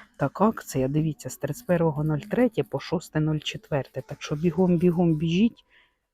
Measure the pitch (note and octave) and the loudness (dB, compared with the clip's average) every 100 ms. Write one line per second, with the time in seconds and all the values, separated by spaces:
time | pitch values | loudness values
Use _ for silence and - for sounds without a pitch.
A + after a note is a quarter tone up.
0 | - - C#3 - G#3+ - - C3+ C3 D3+ | -14 -4 -4 0 0 0 -6 -2 0 0
1 | D#3 D3 - - C#3+ D3 - F3 E3 D3 | -2 -4 -12 -8 -8 -6 -2 0 0 0
2 | D#3 D3 - A#3 B3 - C#3 C#3 - E3+ | -2 -2 -2 0 0 0 -4 -6 -4 -6
3 | - D#3 D#3 D3+ - C#3+ - C#3+ - C3 | -4 -2 0 -2 -4 -12 -4 -4 -4 -10
4 | - C#3+ - D3+ F3 D#3+ F#3 F3 F3 E3+ | -12 -10 -8 -2 0 2 4 4 4 4
5 | E3+ D#3 E3 F3 A3+ - _ _ _ _ | 2 2 2 2 2 0 _ _ _ _
6 | _ | _